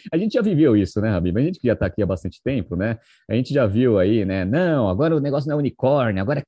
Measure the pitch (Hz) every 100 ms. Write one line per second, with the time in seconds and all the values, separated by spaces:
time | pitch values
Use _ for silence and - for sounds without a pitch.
0 | - 165 214 254 220 160 156 107 95 -
1 | 107 95 90 90 151 190 123 104 98 -
2 | 98 95 92 - - 135 87 85 104 113
3 | _ _ - 110 127 143 117 104 127 104
4 | 92 113 95 95 92 139 180 151 104 92
5 | 156 160 143 139 143 147 139 - 127 143
6 | 120 95 98 147